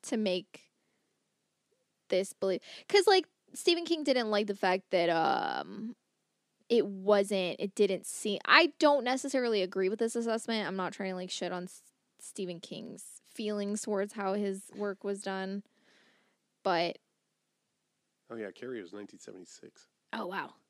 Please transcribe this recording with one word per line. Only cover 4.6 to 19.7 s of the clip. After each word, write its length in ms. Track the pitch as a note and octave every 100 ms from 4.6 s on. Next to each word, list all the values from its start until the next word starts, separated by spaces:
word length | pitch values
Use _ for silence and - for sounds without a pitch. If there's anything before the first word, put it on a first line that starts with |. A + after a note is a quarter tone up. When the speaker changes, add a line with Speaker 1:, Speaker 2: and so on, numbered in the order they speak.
| F#3+ F#3+ -
Speaker 1:
that, 180 | F#3 E3+
um, 880 | E3 C#3 C3 - C2 - G3+ A3 - _ _ _ _ _ _ _
it 180 | A#3 G#3
wasn't, 720 | G3 F#3+ G3+ G3 G3+ F3+ -
it 140 | G3+ -
didn't 300 | G3+ F#3+ -
seem, 340 | - G#3+ G3+
I 300 | - C#4 E4 -
don't 260 | D4+ C#4+ A#3+
necessarily 560 | C4 C#4 C4+ A#3+ G#3+
agree 260 | F#3 F#3+ F#3+
with 120 | G#3+
this 180 | A3+ A#3
assessment. 500 | A#3 A3+ - A3 F3+
I'm 80 | F#3+
not 160 | F#3
trying 200 | - F#3+
to, 40 | F#3
like, 160 | F#3
shit 220 | - F3+
on 100 | F3+
S-, 200 | F3+ - - _ _ _
Stephen 400 | - - F#3 E3+
King's 600 | - - - - - - _
feelings 580 | - G#3 G#3 G3+ G#3
towards 300 | - G3+ G3+
how 200 | A3 G3
his 360 | G3+ G3+ G3 - -
work 300 | G#3 G3 G3+
was 160 | G3+
done, 420 | G3+ F#3+ F#3+ G3+ - _ _ _ _ _ _ _ _ _
but 340 | - E3 E3+ - _ _ _ _ _ _ _ _ _ _ _ _ _
Speaker 2:
Oh, 60 | A2+
yeah, 160 | G#2
Carrie 300 | F2+ B2 B2
was 100 | F2
nineteen 280 | G2+ G2+ G2+
seventy-six. 680 | - F#2 F2+ - -